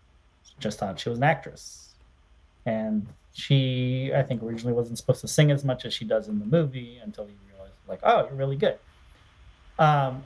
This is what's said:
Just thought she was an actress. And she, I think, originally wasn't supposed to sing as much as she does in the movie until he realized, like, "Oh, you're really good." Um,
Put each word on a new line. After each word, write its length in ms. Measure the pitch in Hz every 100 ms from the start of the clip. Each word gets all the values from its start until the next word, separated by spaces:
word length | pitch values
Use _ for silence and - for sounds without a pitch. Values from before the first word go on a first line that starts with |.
| _ _ _ _ _ -
Just 180 | 107 -
thought 220 | 101 92
she 80 | -
was 80 | 120
an 60 |
actress. 720 | 143 156 - - - - - _ _ _ _ _ _ _ -
And 420 | 220 220 107 - - _
she, 800 | - - 139 131 127 127 127 135
I 80 | 139
think, 180 | 135 120
originally 320 | 110 113 120
wasn't 240 | 120 117 117
supposed 240 | - 123
to 60 | -
sing 220 | - 147
as 120 | 139
much 200 | 139 127 113
as 80 |
she 100 | - 110
does 220 | 110 104
in 120 | 104
the 60 | 104
movie 520 | 165 147 127 120 123
until 280 | 107 104 104
he 80 | 101 -
realized, 260 | - - - -
like, 120 | -
"Oh, 220 | 208 233 -
you're 100 | 139
really 200 | 135 139
good." 240 | 202 - _ _ - - - _ - - - -
Um, 460 | 156 147 135 131